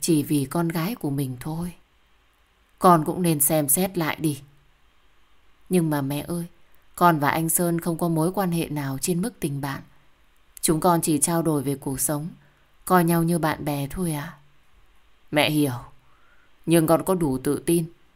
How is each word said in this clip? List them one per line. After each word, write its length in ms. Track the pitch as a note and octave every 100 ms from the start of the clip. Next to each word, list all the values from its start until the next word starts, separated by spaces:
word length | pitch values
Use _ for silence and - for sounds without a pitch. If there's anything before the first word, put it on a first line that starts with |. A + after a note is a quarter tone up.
chỉ 220 | - D#3
vì 220 | C3+ D3+ C3+
con 180 | E3+ E3+
gái 260 | E3 E3+
của 160 | A#3+ D3
mình 260 | C#3 C3 B2
thôi. 320 | D#3 D#3+ F3 E3+ _ _ _ _ _ _ _ _ _ -
Con 260 | F#3+ E3+
cũng 180 | D3+ E3+
nên 180 | F3 D3+
xem 280 | - D#3+ C#3+
xét 300 | F3 F#3+ F#3+
lại 180 | D3+ -
đi." 220 | D#3 C3 - - _ _ _ _ _ _ _ _ _ _ -
"Nhưng 220 | F3+ D#3+
mà 100 | D3
mẹ 240 | C3+ C#3+ -
ơi, 180 | F3 E3+ - - - -
con 240 | - F3 D#3
và 120 | C#3
anh 180 | D#3+ D#3+
Sơn 320 | - F3 E3+
không 180 | F3 D#3+
có 100 | F3
mối 240 | D#3+ D#3+
quan 180 | F#3+ F#3+
hệ 180 | E3+ D#3
nào 300 | D3+ C#3 C3+
trên 220 | - F3
mức 180 | A3+ -
tình 200 | - C#3
bạn. 220 | C#3 C3+ - - _ _ _ _ _ -
Chúng 200 | - D#3
con 200 | F3+ E3+
chỉ 180 | E3 D3+
trao 240 | - E3+
đổi 200 | D#3+ D3
về 120 | C3+
cuộc 260 | C#3 C#3+ C3
sống, 280 | - D3 D#3+ - _ _ _ _
coi 200 | - F#3
nhau 180 | E3+ E3+
như 160 | E3 F3
bạn 260 | D#3 -
bè 220 | D3 C#3+ C#3
thôi 220 | F#3 F3
à." 240 | D3+ E3 - - - _ - - - _ _ -
"Mẹ 200 | D3+ C#3+
hiểu, 220 | D3+ C#3+ B2 - - _ - - - _ - -
nhưng 200 | E3 D#3
con 180 | D#3+
có 100 | D#3
đủ 240 | F#3 D#3+ C3
tự 240 | C3+ C#3+ -
tin 200 | E3+ E3 - _